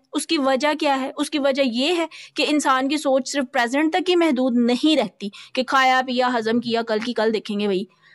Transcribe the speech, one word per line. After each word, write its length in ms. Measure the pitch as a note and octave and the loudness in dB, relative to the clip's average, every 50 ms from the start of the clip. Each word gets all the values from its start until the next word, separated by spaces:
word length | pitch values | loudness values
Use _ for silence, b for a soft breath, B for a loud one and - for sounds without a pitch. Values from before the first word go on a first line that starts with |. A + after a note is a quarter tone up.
| _ _ - | _ _ -6
उसकी 260 | D4+ - - E4 D#4 | -6 -4 -2 -2 0
वजह 340 | C4 C4+ C4+ B3+ C#4+ D4 D4+ | 2 2 0 2 2 0 0
क्या 200 | D4+ D#4+ C#4+ C4+ | 0 0 0 0
है? 160 | C4+ C4 C4+ - | 0 -2 -4 -4
उसकी 260 | C#4+ D4 C#4+ - D4+ | -6 -6 -4 -2 -2
वजह 240 | C4+ C#4 C4+ C#4 C#4 | 0 0 2 2 0
ये 280 | B3+ A3 A#3+ C4 D#4 F4+ | 0 0 0 0 0 0
है 140 | E4+ E4 D#4 B B B B B | 0 -2 -4 B B B B B
कि 80 | - C#4+ | -4 -2
इंसान 440 | - D4 D4 C#4+ D4+ C4 C4 C4+ C4+ | 0 0 0 2 2 2 2 0 0
की 100 | D#4 D4+ | -2 -2
सोच 340 | D4+ C#4+ C4 C4+ C4 - - | 0 0 0 0 0 -2 -4
सिर्फ 140 | C#4+ C4 B3+ - | -4 -4 -2 -2
प्रेजेंट 400 | C4 A#3 A#3 B3+ C#4+ D#4+ D#4 D#4+ | -2 -2 0 0 0 0 2 0
तक 120 | F#4 - F4+ | 0 0 2
ही 80 | F4+ | 2
महदूद 420 | E4+ E4+ D#4+ C4 A#3+ B3+ C4 A#3 A#3+ | 2 4 2 2 2 0 2 2 2
नहीं 360 | A#3+ A#3 B3 B3 - D#4 D#4 | 2 2 2 2 2 2 2
रहती 340 | C4+ A3 F#3 - - G3+ G3+ B B B B B | 2 0 -2 -4 -10 -10 -10 B B B B B
कि 80 | C4 B3+ | -4 -2
खाया 380 | - C#4+ C4+ C4 C4 B3+ C4 B3+ | 0 2 4 4 4 4 2 2
पिया 260 | C4+ B3 B3 B3 B3 | 0 0 0 0 0
हजम 320 | B3+ A#3 A3 A3 A3+ A#3+ | 0 0 0 0 0 0
किया, 220 | A#3 A#3 A3+ A3+ A3+ | 0 0 -2 -2 -2
कल 180 | A3+ A3 G#3+ | 0 -2 -2
की 120 | A3+ A#3+ A#3 | -2 -4 -2
कल 200 | - G#3+ A3+ A3 | 0 0 0 0
देखेंगे 340 | G3+ - - G#3 G3+ G#3 | -2 -4 -4 -4 -2 -2
भाई, 200 | G#3 G3 F3+ G3+ - b b b b b | 0 0 -2 -4 -6 b b b b b